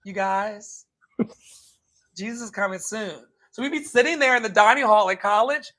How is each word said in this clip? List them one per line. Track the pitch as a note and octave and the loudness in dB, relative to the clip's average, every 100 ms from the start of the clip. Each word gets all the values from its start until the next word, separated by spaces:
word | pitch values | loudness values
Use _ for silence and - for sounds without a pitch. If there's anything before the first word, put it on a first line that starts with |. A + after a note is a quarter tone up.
You | G3 | -12
guys, | G3 G3 G3 G#3 G#3 A3 - _ _ _ - | -6 -2 -2 -4 -10 -18 -20 _ _ _ -8
<laughs> | A3+ - _ - - _ _ _ _ - | -8 -8 _ -20 -20 _ _ _ _ -14
Jesus | G3+ A#3 | -12 -12
is | A3+ | -12
coming | - G3 F#3+ | -6 -4 -4
soon. | - A3 G#3 D3 A#2 _ _ | -10 -8 -10 -12 _ _ _
So | - | -10
we'd | C4+ | -6
be | D4+ | -6
sitting | D4 A#3+ C4 E4 | -2 2 2 2
there | C4 B3 | 2 2
in | |
the | A3 | 2
dining | F#3+ G#3+ C4 | 4 6 6
hall | B3 G#3+ F#3+ | 4 4 4
at | F#3+ | 0
college. | G3+ G#3 A#3+ D4 - | 0 2 0 -2 -8